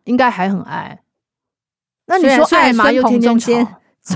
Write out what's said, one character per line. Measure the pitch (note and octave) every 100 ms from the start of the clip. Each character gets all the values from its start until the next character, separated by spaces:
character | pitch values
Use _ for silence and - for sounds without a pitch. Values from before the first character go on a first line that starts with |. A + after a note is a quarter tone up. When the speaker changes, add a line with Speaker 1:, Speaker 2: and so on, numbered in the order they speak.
Speaker 1:
应 | - B3
该 | B3+
还 | F3+ F#3
很 | G3
爱。 | - C#3+ - - _ _ _ _ _ _ _ _ _ _ -
那 | F#4
你 | D4+
说 |
爱 | C4
嘛， | D#4
Speaker 2:
虽 |
然， |
虽 | E4+
然 | C4
孙 | A#3
鹏 | B3
Speaker 1:
又 | B3+
天 | B3+ A#3+
天 |
吵。 | A#3
Speaker 2:
中 | A#3
间， | A#3+ A#3+ A#3+ - _ _ -